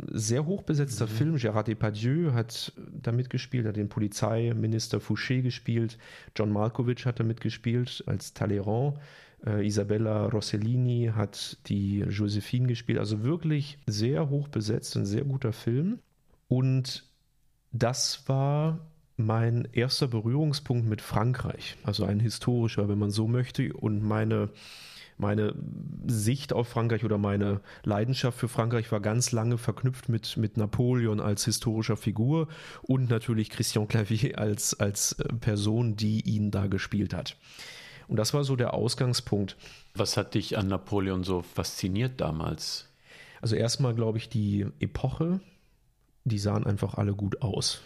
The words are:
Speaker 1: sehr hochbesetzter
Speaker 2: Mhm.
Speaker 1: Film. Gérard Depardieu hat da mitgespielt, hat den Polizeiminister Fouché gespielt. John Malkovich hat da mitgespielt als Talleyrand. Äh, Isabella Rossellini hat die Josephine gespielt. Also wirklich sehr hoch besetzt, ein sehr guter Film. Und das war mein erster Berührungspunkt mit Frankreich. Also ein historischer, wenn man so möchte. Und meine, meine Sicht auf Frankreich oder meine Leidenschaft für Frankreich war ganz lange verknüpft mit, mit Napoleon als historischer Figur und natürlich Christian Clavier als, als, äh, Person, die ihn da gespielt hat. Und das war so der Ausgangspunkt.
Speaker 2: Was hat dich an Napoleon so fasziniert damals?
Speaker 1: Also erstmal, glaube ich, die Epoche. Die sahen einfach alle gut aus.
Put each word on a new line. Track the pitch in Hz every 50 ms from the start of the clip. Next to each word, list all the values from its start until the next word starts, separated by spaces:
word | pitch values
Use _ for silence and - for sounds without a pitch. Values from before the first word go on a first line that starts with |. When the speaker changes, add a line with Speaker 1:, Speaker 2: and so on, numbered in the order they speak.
| - -
Speaker 1:
sehr | - - 107 107 117 135 156
hochbesetzter | 156 196 196 - - 156 143 143 135 113 101 120
Speaker 2:
Mhm. | 104
Speaker 1:
Film. | 110 117 147 156 165
Gérard | 139 117 107 107 107 107
Depardieu | 113 113 - - 107 104 104 110 123 139 165 175 160 123
hat | 117 113 117 - - - - -
da | - - - - - - 117 117
mitgespielt, | 123 127 127 - 127 - - - 123 113
hat | 107 101
den | 107 104 101
Polizeiminister | - 113 107 101 98 - 107 104 113 117 117 117 117 110 107 110 113 139 - - - 104
Fouché | - - 110 - - - 127 127 127
gespielt. | 123 - - - - 113 117 117 113 - - - - - - - - -
John | - 107 107 104
Malkovich | 101 107 110 - - 123 120 123 - -
hat | 127 117 -
da | 117
mitgespielt | 113 113 - - 117 - - - 120 117 120 123 123 - - -
als | - 104 101 - - -
Talleyrand. | - 104 104 101 101 95 101 107 117 135 147 143 147 - - - - - - - - -
Äh, | 113 107 104 101
Isabella | 104 101 104 101 101 104 107 113 110 107 107 104
Rossellini | 107 113 107 - - - 107 107 113 123 127 127 123 120 120 117 113 107
hat | 110 101 101 - - - - - - -
die | - 104 101 98 98 101 101
Josephine | 95 92 98 104 107 104 104 104 98 - - 123 127 127
gespielt. | 120 113 - - 117 107
Also | 104 104 110 104 110
wirklich | 131 165 170 160 156 151 143 143 - - - -
sehr | - 104 101 110 123 143 156 165 135
hoch | 139 143 143 147
besetzt, | - 110 104 107 - - - - -
ein | 113 104
sehr | 98 101 117 143
guter | 139 135 131 - 113 107
Film. | - - 117 117 131 160 196 240 226 - _ _ _ _ _ _ _ _
Und | _ 127 127 131 131 131 131 127 - - - - _ _ _ _ _ _ _ _ _ _ _ _ _ -
das | 110 117 117 131 - - - - - - -
war | 135 135 135 139 147 151 156 160 160 160 - - - - _ _ _
mein | - 113 107 110 113 113 117 117 120 - - -
erster | 117 117 131 - - 151
Berührungspunkt | 131 113 113 104 117 123 147 160 151 139 147 - - 120 120 113
mit | 110 107 -
Frankreich. | - - - 104 107 123 127 - - 80 - - - - - - -
Also | - 101 104 95
ein | 98 104 104
historischer, | 117 110 - - - 123 123 120 113 110 - - 101 101
wenn | 101 104
man | 104 101
so | 101 110 110
möchte. | 113 120 123 127 127 - - 131 - -
Und | - - 110 107 104 107
meine, | 104 107 110 110 110 110 107 104 104 - - - - - - - - - - - - -
meine | - 101 104 104 107 104 104 - - - - - - - - - - -
Sicht | - 120 107 101 113 131 143 - - -
auf | 110 120 -
Frankreich | - 120 113 117 117 107 120
oder | 104 104 104
meine | 101 101 101 101 101 101 101 101 - - - - -
Leidenschaft | - 104 101 110 123 131 127 - 123 117 -
für | - 113
Frankreich | - - 113 113 120 117 110 - 117
war | 107
ganz | 101 104 107 123 123 - 117
lange | 113 110 120 120 113
verknüpft | - - 101 - - 127 127 - - -
mit, | 113 110 - - -
mit | - 110 104 - 113
Napoleon | 107 101 - - 123 123 127 123 117 110 104 104
als | - 104 101 - -
historischer | 117 107 - - 120 110 110 113 - 110
Figur | - - 113 95 104 113 131 151 165 156 156 151 - - - - - -
und | - 135 131 127 113
natürlich | 120 110 - - 117 110 107 -
Christian | - - 110 - - 110 104 104
Clavier | - 110 107 - 113 110 - 135 - -
als, | 107 107 104 - - - - -
als, | 107 101 98 - - - -
äh, | - - - -
Person, | 113 - 113 104 104 101 107 107 117 120 117 104
die | 104 107 107 107 107
ihn | - - 110 107 104 104
da | 104 104 101
gespielt | 98 98 95 - - - 101 98 92 90
hat. | 87 - - - - - - - - - - - - - - - - -
Und | - - 104
das | 107 - -
war | 147 143
so | 131 135
der | 123 120 - -
Ausgangspunkt. | - 104 120 - - 131 123 123 - - - 107 101 101 95 - - - - - - - - -
Speaker 2:
Was | - 104 - - 107
hat | 98 - -
dich | 113 95 - - 117
an | 98 95
Napoleon | 98 92 - - 104 101 98 95 95 92 90
so | 92 92 90 85
fasziniert | - - - 87 - - - - 95 92 104 123 131 127 -
damals? | 78 78 78 78 80 82 80 78 - - - - - - _ _ _ - - - - - - -
Speaker 1:
Also | - 117 110
erstmal, | - 113 117 - - 139 123 113
glaube | 117 113 110 107 110
ich, | - -
die | - 110 104 101 101 101 98 98 - -
Epoche. | - 104 - - - 131 - - 160 170 180 190 - - - _ _ _ _ _ _ _ _ _ _ _ _ _ _
Die | 123 110 101
sahen | 101 104 101 104 -
einfach | - 101 98 - 101 -
alle | - 104 101 101
gut | 101 104 98 - - -
aus. | 101 95 - - - - - -